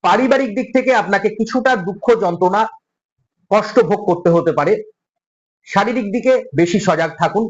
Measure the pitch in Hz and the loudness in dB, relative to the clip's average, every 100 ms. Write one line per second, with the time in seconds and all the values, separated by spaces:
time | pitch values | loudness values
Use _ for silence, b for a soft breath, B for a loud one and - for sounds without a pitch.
0 | 175 208 262 262 262 202 - 262 254 240 | 2 2 2 0 0 -6 -2 -2 2 0
1 | 180 202 202 214 220 254 254 247 175 202 | 0 -2 -2 -4 -4 -2 0 0 -4 -4
2 | - 226 190 170 185 196 226 - _ _ | 0 2 0 0 0 0 -2 -6 _ _
3 | _ _ _ _ _ 208 202 - 170 202 | _ _ _ _ _ 0 2 2 2 0
4 | - 170 175 165 165 147 151 214 - _ | 0 0 2 2 2 0 0 -2 -4 _
5 | _ _ _ _ _ _ - 196 214 240 | _ _ _ _ _ _ -2 0 0 -2
6 | 202 226 247 254 - 135 170 196 190 160 | -4 -2 2 0 0 0 2 2 0 0
7 | 165 - 165 196 | -2 -2 -2 0